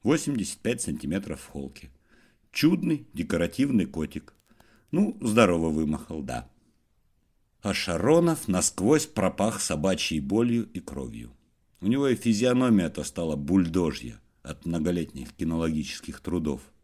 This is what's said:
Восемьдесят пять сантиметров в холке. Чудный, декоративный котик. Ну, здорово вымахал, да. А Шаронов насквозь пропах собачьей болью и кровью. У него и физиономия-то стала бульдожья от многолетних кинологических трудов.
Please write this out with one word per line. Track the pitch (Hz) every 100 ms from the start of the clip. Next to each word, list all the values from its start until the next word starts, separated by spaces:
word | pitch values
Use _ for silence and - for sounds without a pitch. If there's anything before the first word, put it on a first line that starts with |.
Восемьдесят | 107 156 - 131 98 -
пять | 110 127
сантиметров | - 71 71 92 101 -
в | -
холке. | 71 69 - - _ _ _ _ _ _
Чудный, | - 151 180 170 147 -
декоративный | - - 82 85 - 143 117 82
котик. | 82 76 78 - _ _ _ _ _ _
Ну, | 165 208 -
здорово | 117 110 104 85 82
вымахал, | 78 76 76 - 80
да. | 67 60 62 _ _ _ _ _ _ _ _ _ _ _
А | 104
Шаронов | 90 - 85 110 165 170 160 -
насквозь | 90 85 - 98 151 -
пропах | - 95 - 104 -
собачьей | - 78 92 90 - 80
болью | 67 107 120 117 -
и | 92
кровью. | - 67 62 55 58 - _ _ _ _
У | 92
него | 131 139
и |
физиономия-то | 117 120 104 123 123 127 107 82 76
стала | 71 - 82 73
бульдожья | 71 95 82 87 82 67 62 57 _ _
от | 71 76 85
многолетних | 82 80 87 78 67 62
кинологических | - 82 82 82 76 71 - - -
трудов. | - 87 76 67 - _